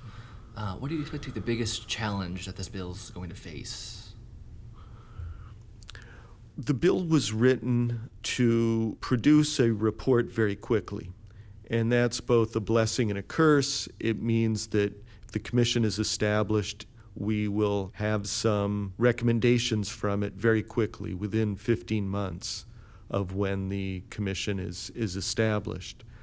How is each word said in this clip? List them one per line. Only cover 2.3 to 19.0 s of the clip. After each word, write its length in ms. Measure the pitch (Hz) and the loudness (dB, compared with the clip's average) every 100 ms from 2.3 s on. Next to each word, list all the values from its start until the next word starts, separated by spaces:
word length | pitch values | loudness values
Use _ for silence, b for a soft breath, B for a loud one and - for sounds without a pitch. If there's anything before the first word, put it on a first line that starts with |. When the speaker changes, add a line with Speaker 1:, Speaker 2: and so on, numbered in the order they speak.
| 90 95 | -6 -8
Speaker 1:
that 100 | 92 | -8
this 140 | 92 | -8
bill 220 | 95 90 | -6 -6
is 200 | 87 - | -8 -10
going 180 | - 90 | -10 -10
to 60 | 80 | -10
face? 800 | - 76 - - - - - - - - - - - - B B B B B B B B - - - B B B B B B - | -12 -10 -10 -10 -10 -12 -14 -16 -16 -16 -16 -16 -16 -16 B B B B B B B B -18 -18 -16 B B B B B B -6
Speaker 2:
The 160 | 123 | -2
bill 300 | 127 175 196 | 2 4 4
was 280 | 170 156 104 | 4 2 2
written 800 | 110 127 120 127 120 120 117 113 - | 4 4 4 2 2 0 -2 -8 -10
to 760 | - - 120 113 113 113 113 - | -4 2 4 4 4 2 0 -2
produce 600 | - 127 139 151 147 - | -2 2 6 6 6 4
a 120 | 117 | 2
report 600 | 107 110 - - 120 117 | 4 0 0 4 4 4
very 240 | - 107 98 | 0 0 0
quickly, 560 | - 110 - 101 87 - - B B B - | 0 0 0 -8 -10 -14 -18 B B B -2
and 220 | 117 113 | 0 4
that's 300 | 120 120 - | 4 4 0
both 340 | - 120 110 117 | 4 4 4 0
a 40 | |
blessing 520 | 101 113 110 - 110 | 2 4 4 2 0
and 80 | 98 | -2
a 20 | |
curse. 640 | - - 156 147 135 - - - | -4 4 6 6 4 -2 -6 -4
It 220 | 113 110 | -2 0
means 460 | 117 113 113 110 - | 2 2 4 0 0
that 260 | 107 101 - - B B | 2 0 -2 -18 B B
if 60 | |
the 80 | 107 | -6
commission 460 | - 123 117 123 110 | 0 2 4 2 0
is 140 | 95 | 0
established, 880 | 104 - 107 107 104 107 98 - - b b | -2 0 2 2 2 0 0 -6 -14 b b
we 340 | - 104 107 104 | -6 -2 0 0
will 440 | 101 104 101 92 - | 2 2 2 -2 -2
have 320 | 107 107 98 | 0 0 -2
some 680 | - 113 104 101 104 98 | 0 2 2 2 0 -4
recommendations 920 | 95 | 2